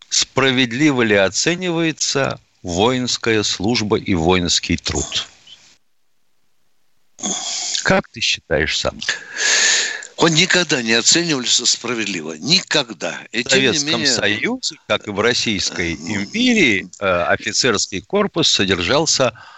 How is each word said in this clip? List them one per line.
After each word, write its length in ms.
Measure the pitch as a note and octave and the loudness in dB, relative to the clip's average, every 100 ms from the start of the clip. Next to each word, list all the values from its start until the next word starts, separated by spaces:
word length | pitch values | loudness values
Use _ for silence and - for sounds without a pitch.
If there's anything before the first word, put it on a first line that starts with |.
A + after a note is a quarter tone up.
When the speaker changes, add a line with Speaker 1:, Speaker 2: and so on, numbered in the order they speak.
| - | -6
Speaker 1:
справедливо 920 | - - - C3 B2+ B2+ A#2 D3+ C3 | -4 -2 0 2 2 0 2 2 4
ли 140 | A2+ G2+ | 4 6
оценивается 1200 | F#2+ - - F3 F#3 E3 E3 D3+ - C#3 C3 A2+ _ _ F#2 | 4 2 -2 -2 -2 -2 -2 -2 -4 -2 -2 -4 _ _ -4
воинская 760 | E2+ A2 B2+ B2 - A#2 A2 | 2 2 2 -2 -2 0 0
служба 540 | G#2 - F#2 A#2+ G#2+ G#2 | 0 -2 -2 0 0 -2
и 180 | - F#2 | 0 0
воинский 600 | D#2+ F#2 F2 - - E2+ | 4 2 2 -2 -2 -4
труд. 500 | - D2+ C#2 - - - - - - _ _ _ _ _ _ _ _ _ _ _ _ _ _ - - - - - - - | -2 -4 -4 -6 -8 -14 -20 -20 -20 _ _ _ _ _ _ _ _ _ _ _ _ _ _ -12 -8 -6 -6 -8 -6 -4
Как 240 | - F#2+ - | 0 0 0
ты 100 | A2+ | -6
считаешь 560 | - - - D2+ D2+ - | -4 -4 -2 -2 0 -2
сам? 220 | C2+ - - - - - - - - - - - - - | -4 -6 -8 -8 -8 -4 0 2 2 2 0 -6 -10 0
Speaker 2:
Он 160 | E3 | 2
никогда 480 | D#3+ F3+ F3+ E3+ D3 | 4 4 2 2 0
не 120 | A2+ | 2
оценивался 720 | A2+ A2 E3+ E3+ C#3+ A#2+ - A#2+ | 2 4 2 2 -2 0 0 0
справедливо. 680 | - A#2 A#2+ G2+ F2 D#2 | -2 -2 -4 -4 -4 -6
Никогда. 840 | D#2+ G2 F#3 - D#3 A#2+ F#2 F#2+ D2 - | -8 -2 -2 0 -2 -2 -6 -8 -8 -8
И 120 | A2 | -6
Speaker 1:
В 40 | B2 | 0
Speaker 2:
тем 120 | C3 | 2
не 60 | C3 | 2
Speaker 1:
Советском 240 | G#2 D3 | 0 -2
Speaker 2:
менее 160 | E3 D3 | -2 0
Speaker 1:
Союзе, 680 | A2+ G2+ G#2 D3 B3+ - D3+ - | 0 0 0 -2 -4 -6 -8 -4
как 200 | G#2 - | -2 -2
и 40 | |
в 80 | G2 | 0
Российской 720 | A2 B2 - G2 - E2+ E2+ | 0 0 0 -2 -2 -4 -4
Speaker 2:
Э, 20 | D#2 | -4
Speaker 1:
империи, 960 | D#2+ - G#2 G#3+ B3+ A3+ D3 G2 F2+ - | -4 -4 -4 -2 2 4 4 2 -2 -4
э, 60 | G2+ | 0
офицерский 960 | F2 D#2 G2+ A2+ G2+ C3 G2+ - F#2+ | 0 2 0 -2 0 0 0 -2 -6
корпус 480 | - G3 G3+ - D3 | -4 -2 -2 0 0
содержался, 840 | - G2 F#2 F2 C3+ D#3+ - B2+ A2 - | 2 2 0 2 0 2 2 0 -2 -16